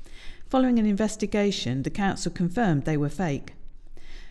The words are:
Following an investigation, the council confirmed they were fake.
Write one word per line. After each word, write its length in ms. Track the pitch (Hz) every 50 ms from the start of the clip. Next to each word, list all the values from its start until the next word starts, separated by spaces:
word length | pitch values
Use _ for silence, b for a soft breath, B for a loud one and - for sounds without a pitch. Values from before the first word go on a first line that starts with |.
| B B B B B B B B B -
Following 300 | - 262 262 254 240 233
an 80 | 214
investigation, 960 | 214 202 196 220 208 - - 208 202 - 208 202 202 185 - - - 127 139 131
the 80 | 196
council 400 | - 208 196 196 - - - 175
confirmed 540 | - - 175 175 - 240 233 190 156 143 131
they 120 | 160 156
were 120 | 147 147 143
fake. 460 | 147 - 190 160 139 123 - - - - - - - - - - B B B B B B B B